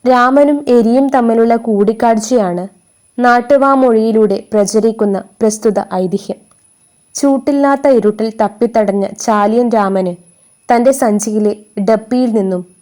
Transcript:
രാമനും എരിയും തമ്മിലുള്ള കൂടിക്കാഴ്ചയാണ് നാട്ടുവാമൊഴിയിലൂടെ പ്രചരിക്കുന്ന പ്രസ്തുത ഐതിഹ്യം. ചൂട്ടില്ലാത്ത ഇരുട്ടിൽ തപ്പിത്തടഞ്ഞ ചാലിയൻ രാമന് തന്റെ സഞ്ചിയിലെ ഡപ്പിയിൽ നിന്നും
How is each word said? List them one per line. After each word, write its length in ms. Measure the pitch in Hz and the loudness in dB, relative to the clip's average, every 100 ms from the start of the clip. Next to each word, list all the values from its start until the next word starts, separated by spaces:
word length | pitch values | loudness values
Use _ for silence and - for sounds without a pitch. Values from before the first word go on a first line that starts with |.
| 247 | 2
രാമനും 560 | 247 247 277 285 294 285 | 2 4 4 2 0 2
എരിയും 420 | 240 226 247 277 | 2 2 0 0
തമ്മിലുള്ള 460 | 269 233 226 233 233 | 0 0 0 0 0
കൂടിക്കാഴ്ചയാണ് 1120 | 233 202 208 220 233 226 214 254 190 175 185 _ _ _ _ - | 0 0 0 0 0 0 0 -2 -2 -4 -10 _ _ _ _ -2
നാട്ടുവാമൊഴിയിലൂടെ 1200 | 247 240 240 277 269 269 262 220 226 220 214 196 - | 2 2 2 2 4 2 2 2 2 2 2 0 -2
പ്രചരിക്കുന്ന 720 | 214 202 220 220 220 208 190 - _ | -2 0 0 -2 -2 -2 -2 -8 _
പ്രസ്തുത 520 | 220 214 233 196 - | -2 0 -2 -2 -4
ഐതിഹ്യം. 440 | 185 185 196 - - _ _ _ _ _ _ _ - | -4 -4 -4 -8 -14 _ _ _ _ _ _ _ -4
ചൂട്ടില്ലാത്ത 720 | 277 269 285 285 277 277 277 | -2 0 -2 0 0 0 2
ഇരുട്ടിൽ 460 | 254 208 214 220 220 | 2 0 -2 -8 -4
തപ്പിത്തടഞ്ഞ 640 | 208 - 240 233 202 196 196 - | -4 -2 -2 0 -2 -2 -6 -6
ചാലിയൻ 500 | - 208 208 226 240 | -2 0 0 0 0
രാമന് 460 | 226 196 190 185 175 _ _ _ _ - 240 | 0 -2 -2 -4 -8 _ _ _ _ -2 2
തന്റെ 160 | 240 | 2
സഞ്ചിയിലെ 640 | 269 240 208 220 214 208 208 - - | 2 0 0 -2 -2 -2 -4 -12 -6
ഡപ്പിയിൽ 500 | 196 220 220 254 254 | -2 -2 -2 -2 0
നിന്നും 340 | 220 190 180 180 _ | 0 -2 -4 -8 _